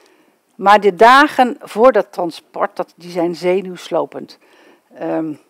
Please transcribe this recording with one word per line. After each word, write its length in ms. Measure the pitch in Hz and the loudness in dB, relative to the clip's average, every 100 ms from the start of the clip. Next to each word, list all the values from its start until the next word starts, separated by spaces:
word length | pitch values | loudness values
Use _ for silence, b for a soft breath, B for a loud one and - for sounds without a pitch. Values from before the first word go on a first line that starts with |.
| b b b b _ | b b b b _
Maar 260 | - 190 208 | -4 2 4
de 140 | 202 | 2
dagen 600 | 175 220 262 294 - 247 - | 4 6 6 4 0 -2 -4
voor 320 | - 202 247 | -10 2 2
dat 200 | 302 - | 4 -2
transport, 640 | - 175 - _ 180 196 - | -6 -8 -8 _ -8 -8 -8
dat, 160 | 175 _ | -14 _
die 140 | 175 | -12
zijn 240 | 175 170 | -6 -4
zenuwslopend. 1040 | 165 175 185 185 175 - 165 143 139 - - b b b b b | -4 -2 -4 -4 -14 -8 -6 -6 -10 -18 -20 b b b b b
Ehm, 380 | 117 165 165 160 143 | -14 -8 -6 -8 -12